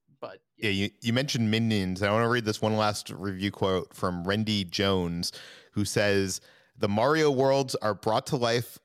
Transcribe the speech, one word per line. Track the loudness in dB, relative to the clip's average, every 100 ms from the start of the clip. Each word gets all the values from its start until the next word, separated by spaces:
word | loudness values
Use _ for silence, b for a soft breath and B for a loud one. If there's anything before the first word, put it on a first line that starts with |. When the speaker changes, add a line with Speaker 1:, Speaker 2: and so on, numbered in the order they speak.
| _ -16
Speaker 1:
But | -14 -14 _ -4
Speaker 2:
Yeah, | -2
you, | 0 -2 -4
you | -2
mentioned | 0 0 0 2
Minions. | 2 2 2 0 0
I | 0
wanna | 2 2
read | 0 0
this | -2
one | 0 2
last | 0 -2 -8
review | -8 -6 -2 -4
quote | 0 0 0 -4 -6
from | -4 -2 0
Rendy | 0 0 0 -2
Jones, | 0 2 2 0 -4 -6 B B B B
who | -4 -2
says, | 2 2 2 0 -4 b b b -6
"The | -2
Mario | 2 2 4 4
worlds | 4 4 4 0 -2
are | -2
brought | -2 0 0 0
to | 0
life | 2 0 -2 -12